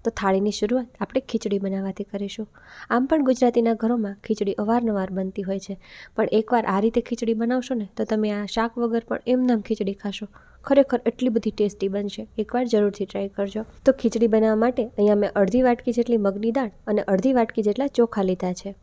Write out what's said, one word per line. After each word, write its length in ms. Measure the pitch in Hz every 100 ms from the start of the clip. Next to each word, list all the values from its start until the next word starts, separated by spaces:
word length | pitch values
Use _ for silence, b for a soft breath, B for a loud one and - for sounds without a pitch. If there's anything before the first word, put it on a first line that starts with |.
તો 160 | - -
થાળીની 400 | 196 190 208 202
શરૂઆત 480 | 208 247 240 - 202
આપણે 200 | 262 262
ખીચડી 340 | 226 214 202
બનાવવાથી 460 | 196 190 196 190 202
કરીશું. 400 | 202 202 - 214 B B B B
આમ 160 | 240 262
પણ 240 | 320 262
ગુજરાતીના 480 | 247 247 240 226 226
ઘરોમાં 420 | 226 240 208 202
ખીચડી 340 | - 208 202 190
અવારનવાર 500 | 208 233 240 202 190
બનતી 380 | 185 190 190 190
હોય 120 | 196
છે, 200 | 196 196 B B B
પણ 240 | - 220 214
એકવાર 260 | 220 247 208
આ 140 | 190
રીતે 220 | 220 233
ખીચડી 380 | 233 233 226 220
બનાવશો 340 | 233 254 247
ને, 140 | 247 202 -
તો 80 |
તમે 280 | 214 220 214
આ 120 | 208 202
શાક 300 | - 226 233
વગર 260 | 240 226
પણ 300 | 226 - -
એમનામ 260 | 254 254 226
ખીચડી 400 | 208 220 196 196
ખાશો. 320 | 202 196 208 b b b
ખરેખર 340 | - 277 269 247 233
એટલી 240 | - 247
બધી 200 | 226 214
ટેસ્ટી 360 | - 208 202 196
બનશે, 340 | 196 202 202 220 -
એકવાર 260 | 214 247 247
જરૂરથી 380 | 226 208 202 190
ટ્રાય 220 | 202 196
કરજો. 340 | - 202 214 220 -
તો 120 | -
ખીચડી 360 | 262 233 220 226
બનાવવા 320 | 220 220 214
માટે 200 | 233 254
અહીંયા 380 | 233 - 208 208
મેં 80 | 202
અડધી 280 | - 190 240
વાટકી 320 | 254 240 247 233
જેટલી 220 | 233 233
મગની 340 | 202 196 220
દાળ 200 | 233 240 - -
અને 140 | 208
અડધી 280 | - 190 254
વાટકી 320 | 262 226 - 208
જેટલા 220 | 208 277
ચોખા 340 | - 233 -
લીધા 280 | 190 185 185
છે. 220 | 180 196 202